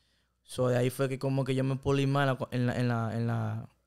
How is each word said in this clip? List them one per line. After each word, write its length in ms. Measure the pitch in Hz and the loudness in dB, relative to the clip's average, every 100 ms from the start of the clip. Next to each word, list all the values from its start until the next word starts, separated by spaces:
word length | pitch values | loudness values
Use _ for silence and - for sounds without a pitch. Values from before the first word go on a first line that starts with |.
| _ _ _ _ | _ _ _ _
So, 260 | - - 127 | -10 -2 2
de 100 | 123 | 2
ahí 100 | 127 | 2
fue 180 | - 135 | 0 -2
que 80 | 131 | -2
como 260 | 135 135 | -2 0
que 100 | 135 | 0
yo 80 | 131 | 0
me 120 | 131 135 | 0 0
pulí 300 | 139 139 139 | 0 2 2
más 160 | 139 | 2
en 40 | 139 | 2
la 80 | 127 | 0
co-, 100 | - | -2
en 160 | 123 123 | -2 0
la, 120 | 117 | 0
en 100 | 123 | 0
la, 280 | 117 113 113 | 0 -2 -2
en 80 | 117 | -2
la 420 | 117 110 110 110 _ | -2 -2 -4 -8 _